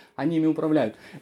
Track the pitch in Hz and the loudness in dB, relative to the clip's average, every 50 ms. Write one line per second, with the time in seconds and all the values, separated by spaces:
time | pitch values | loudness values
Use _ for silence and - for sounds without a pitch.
0 | - - - - 139 160 165 160 156 160 151 151 156 160 156 151 123 110 - - | -20 -18 -10 -4 -2 0 0 2 2 2 0 0 0 2 2 2 2 0 -4 -8
1 | - - - 156 | -20 -20 -12 -2